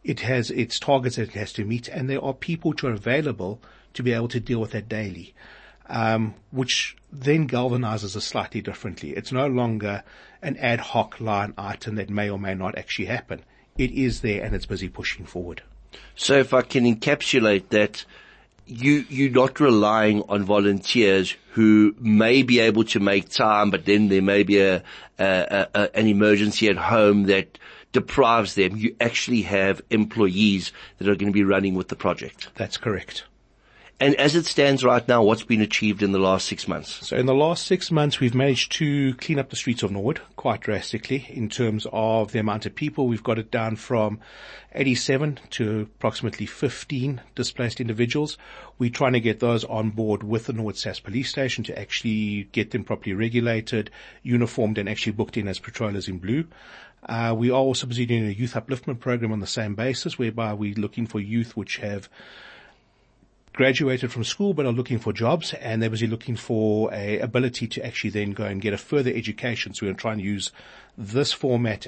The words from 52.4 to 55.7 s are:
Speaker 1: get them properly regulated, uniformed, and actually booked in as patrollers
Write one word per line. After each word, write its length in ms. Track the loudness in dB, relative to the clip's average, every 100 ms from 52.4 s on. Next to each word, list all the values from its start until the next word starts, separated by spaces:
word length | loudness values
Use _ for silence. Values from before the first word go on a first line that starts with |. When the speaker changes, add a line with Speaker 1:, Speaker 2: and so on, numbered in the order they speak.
| -6
Speaker 1:
get 180 | -4 -4
them 140 | -4
properly 320 | -6 -8 -6 -4
regulated, 760 | -2 0 0 -2 -2 -4 -6 -10 -20 -14
uniformed, 560 | -2 0 0 0 -2 -2
and 100 | -4
actually 260 | -4 -4
booked 240 | -4 -4 -4
in 100 | -6
as 100 | -8
patrollers 500 | -10